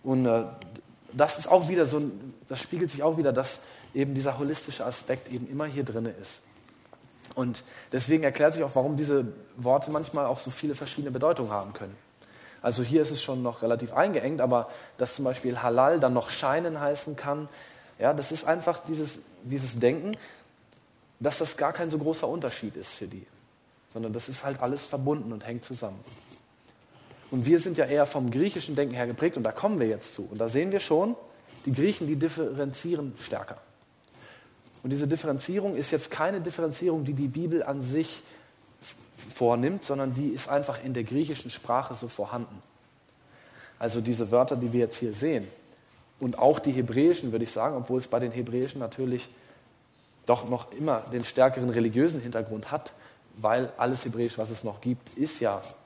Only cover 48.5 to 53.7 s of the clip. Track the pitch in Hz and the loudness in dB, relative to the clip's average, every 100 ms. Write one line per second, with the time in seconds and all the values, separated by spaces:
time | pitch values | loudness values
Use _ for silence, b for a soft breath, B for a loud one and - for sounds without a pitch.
48.5 | 123 135 139 117 - 127 123 - B B | -2 -2 -4 -8 -4 -2 -2 -6 B B
49.5 | B B _ _ _ _ _ - 120 113 | B B _ _ _ _ _ 2 2 2
50.5 | 123 - 123 156 117 110 123 113 - 131 | -4 -4 -4 0 0 0 -4 -2 6 6
51.5 | 131 123 117 113 113 160 156 120 113 110 | 6 0 2 4 4 4 2 -4 -4 -4
52.5 | 107 - 143 - B B B _ - 107 | -6 -4 -6 -6 B B B _ -2 2
53.5 | 120 127 | 4 2